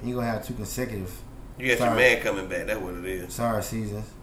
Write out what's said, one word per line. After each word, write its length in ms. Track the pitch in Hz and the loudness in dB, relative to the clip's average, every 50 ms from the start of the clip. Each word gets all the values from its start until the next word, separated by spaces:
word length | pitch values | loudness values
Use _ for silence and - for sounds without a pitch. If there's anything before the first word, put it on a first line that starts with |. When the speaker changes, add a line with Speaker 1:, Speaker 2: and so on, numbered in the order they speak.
| 107 | -4
Speaker 1:
You 100 | 120 123 | -4 -2
gonna 120 | 123 120 | 0 0
have 200 | 120 113 107 - | 0 -2 -2 -4
two 60 | - 127 | -6 -6
consecutive 560 | - 104 - - 123 127 113 107 98 92 90 - - - - - - - - - - | -6 -6 -4 -4 -4 -4 -2 -4 -4 -6 -6 -8 -10 -12 -14 -14 -14 -14 -14 -8 -2
Speaker 2:
You 100 | 127 131 | 2 2
got 100 | 120 120 | 4 4
your 0 | |
Speaker 1:
sorry, 180 | 123 117 117 | 4 6 6
Speaker 2:
man 240 | 117 127 120 120 117 | 8 8 8 8 6
coming 260 | - 110 98 95 92 92 | 4 0 0 0 -2 -2
back. 180 | 90 87 82 | -4 -2 -2
That's 140 | 101 107 104 | 0 -2 -2
what 140 | 92 90 90 | -2 -4 -6
it 100 | 90 87 | -6 -4
is. 260 | 95 95 90 87 85 | -4 -4 -4 -6 -6
Speaker 1:
sorry 300 | - - 117 117 113 107 | -4 -2 0 0 2 0
seasons. 420 | - - 110 110 107 107 104 107 110 - - - | -2 -2 -2 -4 -2 -4 -4 -6 -6 -8 -12 -14